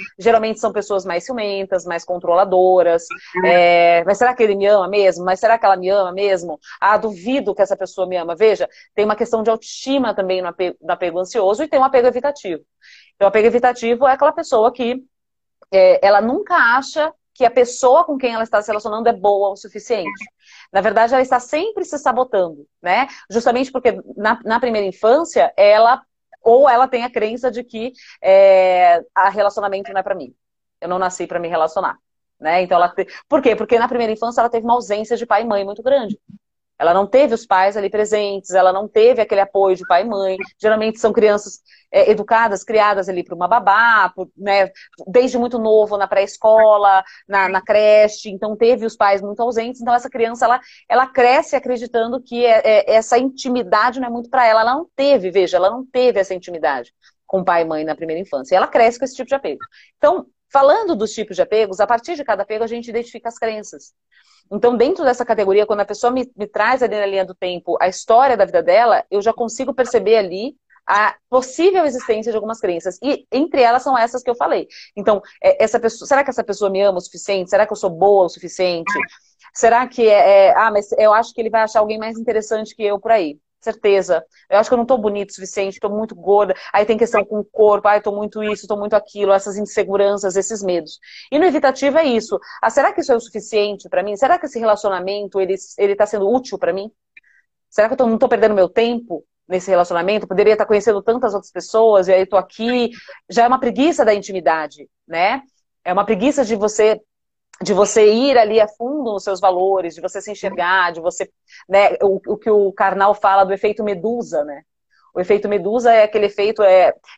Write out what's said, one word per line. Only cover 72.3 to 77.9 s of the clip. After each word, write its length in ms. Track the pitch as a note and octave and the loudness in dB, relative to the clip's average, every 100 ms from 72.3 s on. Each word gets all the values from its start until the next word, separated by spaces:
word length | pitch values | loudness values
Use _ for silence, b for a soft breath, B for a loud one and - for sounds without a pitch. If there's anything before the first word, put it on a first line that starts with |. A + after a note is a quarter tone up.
de 40 | A3 | -6
algumas 240 | G#3+ A3+ | -6 -6
crenças. 400 | F#3+ E3+ F#3 - | -6 -4 -8 -8
E 240 | C4+ - _ | -6 -6 _
entre 300 | B3+ D#4+ C#4 | -4 -2 2
elas 220 | A#3 B3 | 2 2
são 140 | - B3 | 0 -2
essas 240 | A#3 B3+ | -2 -4
que 80 | B3+ | -6
eu 60 | A#3+ | -4
falei. 320 | E3 G3 - B B G#3 | -4 -4 -6 B B -6
Então, 260 | G#3 G3+ b b | -2 -2 b b
é, 220 | F#3+ F#3+ | -6 -2
essa 160 | A3 A#3 | -2 -2
pessoa, 280 | A3+ A3+ D3+ | -4 -6 -2
será 160 | C#4 | -2
que 60 | C#4+ | -2
essa 140 | A#3+ | -6
pessoa 260 | G#3+ G3 G3 | -8 -6 -4
me 120 | F#3+ | 0
ama 160 | G3+ F3+ | -2 -2
o 40 | |
suficiente? 480 | - F3 - G3 F3+ | -8 -12 -6 -6 -2
Será 160 | G3+ G#3+ | 0 0
que 60 | |
eu 60 | G#3 | -4
sou 120 | |
boa 360 | F#3+ | -6